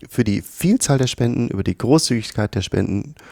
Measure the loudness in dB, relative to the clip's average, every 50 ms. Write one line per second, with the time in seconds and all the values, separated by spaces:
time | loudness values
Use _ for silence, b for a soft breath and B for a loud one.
0 | -20 -6 -2 0 0 2 0 -2 -4 -6 -6 -2 2 2 2 2 2 2 2 2
1 | 2 0 0 0 0 0 0 0 -2 -2 -2 -2 -2 -2 -2 -2 2 4 4 4
2 | 4 2 0 -2 -2 -4 -4 -2 -2 -2 -2 -4 -4 -2 0 0 0 0 -2 -4
3 | -4 -8 -12 B B B